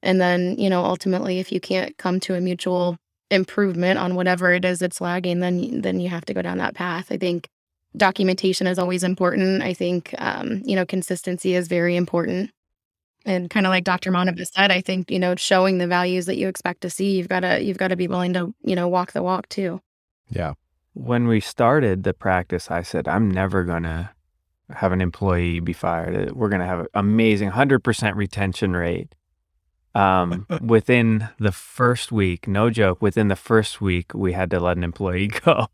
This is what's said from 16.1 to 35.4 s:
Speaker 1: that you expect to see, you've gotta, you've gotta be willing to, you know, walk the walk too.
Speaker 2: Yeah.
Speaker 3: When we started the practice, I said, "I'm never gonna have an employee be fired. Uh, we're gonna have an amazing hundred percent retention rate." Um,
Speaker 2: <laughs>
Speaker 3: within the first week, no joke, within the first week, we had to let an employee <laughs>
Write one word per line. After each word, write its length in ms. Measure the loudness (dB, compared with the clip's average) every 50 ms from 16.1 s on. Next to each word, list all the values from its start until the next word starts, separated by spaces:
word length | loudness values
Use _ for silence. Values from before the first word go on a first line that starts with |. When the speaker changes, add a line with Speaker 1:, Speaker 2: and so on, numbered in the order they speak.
| 0 -2 -2
Speaker 1:
that 100 | -4 -4
you 100 | -2 -2
expect 320 | -4 -4 -4 -6 -6 -6 _
to 80 | -10 -10
see, 280 | -4 -2 -2 0 0
you've 100 | 0 -2 -2 -2
gotta, 260 | -2 0 0 0 0
you've 200 | 0 -2 -2 -2 0
gotta 140 | 0 0
be 100 | -2 -2
willing 260 | -2 -2 -2 0 0 0
to, 200 | -2 -2 -4 -8 _ -4
you 120 | -2 -2
know, 100 | 0 0
walk 240 | 0 0 0 -2 -2
the 120 | -4 -4 -2
walk 260 | -2 -2 -4 -4 _
too. 320 | -8 -6 -4 -4 -6 -8 _ _ _ _ _ _ _ _ _ _
Speaker 2:
Yeah. 240 | -6 -6 -4 -6 -6 _ _ _ _ _ _ _ _
Speaker 3:
When 340 | -12 -6 -2 0 0 2
we 120 | 4 2 2
started 600 | 0 -2 -2 2 4 4 4 4 4 2 0 0 0
the 100 | -2 -4
practice, 580 | _ 0 0 2 2 0 _ -6 -6 -4 -4
I 100 | -6 -6 -4
said, 240 | -4 -4 -4 -2
"I'm 220 | 0 0 2 2 2
never 340 | 2 0 0 0 0 0 0
gonna 480 | 0 -2 -4 -4 -4 -4 -6 -6 -8 _ _ _ _ _ _ _ _ _ _ _ _ -8 -2
have 100 | 0 0 2
an 80 | 2
employee 580 | 0 -2 -2 -2 0 2 2 2 0 0 -2 -2
be 140 | -2 -4 -4
fired. 560 | -4 -2 -2 -2 -2 -2 -2 -2 -2 -4 -4
Uh, 40 | -4
we're 160 | -2 -2 0
gonna 160 | 0 0 -2 -2 -4
have 60 | -4
an 80 | -6 -4 _
amazing 540 | 0 2 2 4 4 4 4 4 2 0 -2
hundred 340 | 2 2 4 4 4 2 4
percent 320 | 0 0 2 0 -2 0
retention 580 | 0 -4 -4 -2 -4 -2 -2 -2 -2 -2 0 0
rate." 380 | 0 0 -2 -2 -4 -6 -12 -16 _ _ _ _ _ _ _ _ _ _ _ _ _ _ _ _
Um, 540 | 2 4 4 4 4 2 0 -2 -6 -6 _ -6
Speaker 2:
<laughs> 80 | -4
Speaker 3:
within 680 | 2 4 4 4 6 4 4 4 4 4 2 2 -2 -6 -6 _
the 120 | 0 0
first 600 | 0 -2 -12 -20 -4 0 2 2 2 0 -2 -2
week, 360 | 0 2 2 2 0 -2 -4
no 220 | -2 0 2 2 2
joke, 320 | 4 4 2 2 2 2
within 260 | 0 2 2 4 2
the 80 | 2 2
first 460 | 0 0 2 4 4 4 2 -6 -4
week, 320 | -2 0 0 0 -2 _ -6
we 200 | -2 -2 -2 0
had 160 | 0 -2 0
to 80 | 0 0
let 180 | 2 0 0
an 60 | 0 -2
employee 440 | -4 -4 -4 -4 -2 -2 -2 -2
<laughs> 180 | -2 -4 0